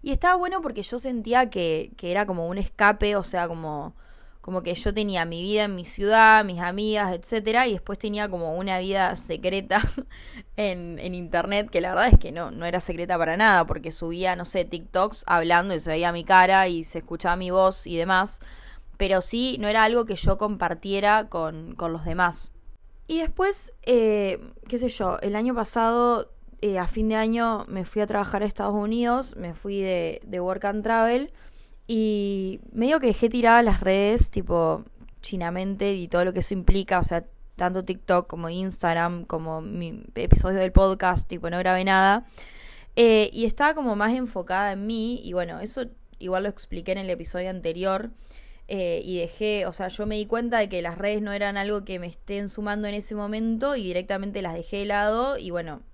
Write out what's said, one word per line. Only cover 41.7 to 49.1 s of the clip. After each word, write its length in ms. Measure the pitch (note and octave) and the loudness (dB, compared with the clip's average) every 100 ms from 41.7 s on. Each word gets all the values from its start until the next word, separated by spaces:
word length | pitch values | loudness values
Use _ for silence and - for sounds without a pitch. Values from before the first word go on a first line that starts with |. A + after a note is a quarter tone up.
| F#3 | 2
nada. 420 | F#3+ F#3+ G3 G#3 A#3+ - - - - - - - | 4 4 6 4 0 -20 -20 -18 -20 -20 -8 4
Eh, 340 | A#3 A3 G#3+ | 6 6 4
y 140 | - A3+ | 0 -2
estaba 300 | - C#4+ D#4 | 2 0 2
como 200 | B3+ G#3 | -2 0
más 180 | G#3 | 0
enfocada 580 | B3+ B3 G3 F3 F#3 G3+ | -2 -4 -8 -4 -2 -2
en 160 | F#3+ G#3 | -4 -6
mí, 340 | A3+ A3 B3 | -4 -4 -6
y 100 | - | -6
bueno, 260 | F3 E3+ D#3+ | -4 -4 -8
eso 240 | G#3 - A#3+ - - - | -10 -8 -10 -12 -20 -14
igual 260 | F3+ F#3 | -4 -2
lo 60 | G3+ | -4
expliqué 440 | G3 - F3+ E3+ | -8 -10 -10 -4
en 40 | F#3+ | -6
el 120 | F#3+ | -4
episodio 400 | F3 D#3+ F3+ F#3 | -6 -6 -6 -6
anterior, 580 | F#3 E3 E3 F#3+ F#3+ A3+ - - - - - - | -4 -6 -2 -2 -2 -4 -14 -20 -20 -20 -20 -10
eh, 340 | G3 F3+ E3 | -4 -2 -4
y 160 | - | -4